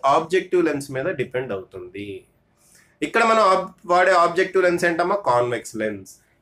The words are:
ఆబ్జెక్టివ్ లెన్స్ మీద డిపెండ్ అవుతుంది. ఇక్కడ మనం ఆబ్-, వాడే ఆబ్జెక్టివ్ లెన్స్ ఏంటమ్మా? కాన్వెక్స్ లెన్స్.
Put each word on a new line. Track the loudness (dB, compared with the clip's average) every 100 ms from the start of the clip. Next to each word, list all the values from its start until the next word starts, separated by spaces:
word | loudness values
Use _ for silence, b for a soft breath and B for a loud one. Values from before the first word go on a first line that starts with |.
ఆబ్జెక్టివ్ | 0 2 0 -2 0 0
లెన్స్ | 0 -2 -6
మీద | -6
డిపెండ్ | -6 -6 -6 -6 -6
అవుతుంది. | -8 -10 -16 -14 -12 -12 -14 -18 _ _ b b b b b
ఇక్కడ | -4 0
మనం | 2 4
ఆబ్-, | 4 2 -2 -10 0
వాడే | 2 4
ఆబ్జెక్టివ్ | 4 4 2 0 2
లెన్స్ | 2 2
ఏంటమ్మా? | 0 0 -2 -2
కాన్వెక్స్ | 0 0 0 -4 -8 -6
లెన్స్. | -6 -6 -14 b b b